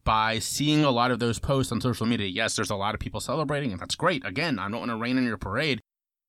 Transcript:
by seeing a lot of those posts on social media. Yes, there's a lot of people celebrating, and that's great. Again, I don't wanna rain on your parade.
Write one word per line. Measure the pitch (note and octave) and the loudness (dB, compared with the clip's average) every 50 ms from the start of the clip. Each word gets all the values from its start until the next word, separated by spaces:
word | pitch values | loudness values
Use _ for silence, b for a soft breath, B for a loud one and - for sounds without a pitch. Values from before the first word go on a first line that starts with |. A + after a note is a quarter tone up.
| - | 0
by | - A2 A2 A2 A2 A2+ A2 | 2 4 4 4 2 2 0
seeing | - - - - C3+ D3 D3+ D3+ D3+ | -2 -2 -2 0 2 4 4 6 6
a | C#3+ | 6
lot | B2+ A#2+ A#2+ B2 | 4 4 4 4
of | B2+ A2 | 2 2
those | A#2+ A#2 A2+ - | 2 0 0 -2
posts | - - C#3 C3+ B2+ - | 0 0 2 2 2 0
on | B2 G#2+ | 0 -2
social | - B2+ A#2 - A2+ | 0 0 0 0 0
media. | A2+ A#2+ A2 G#2 | 0 0 0 -2
Yes, | G2 F2+ G#2 A2+ G#2+ - | -2 -2 0 0 0 0
there's | - G#2+ - | -2 -2 -2
a | G#2+ | -2
lot | G2 G2 G#2 G#2+ | -2 -2 -2 -2
of | G#2 | -4
people | - - - - | -6 -6 -8 -8
celebrating, | - - B2 D#3 D#3 C#3 D3+ C#3+ D3 C3+ | -6 -4 -2 -2 -2 -2 -2 -2 -2 -4
and | F#2+ F2+ | -4 -6
that's | - - - | -6 -6 -4
great. | - - F3 F#3 C#3+ - | 0 0 0 0 0 -2
Again, | G2+ G2 C3 D#3+ F3 C3+ G2 | -4 -4 -2 -2 0 0 -2
I | F#2 G2+ | -2 -4
don't | G#2 A#2 | -4 -4
wanna | F2 A#2+ A#2 | -4 -4 -4
rain | A2 A2+ A#2+ B2+ C3 | -4 -2 0 0 2
on | B2+ | 0
your | A#2+ A2 | 0 -2
parade. | G2 - G2+ F#2+ A#2 D3+ D#3+ C3 A2+ - _ _ _ _ _ _ _ _ | -4 -4 -4 -2 0 0 0 -2 -2 -6 _ _ _ _ _ _ _ _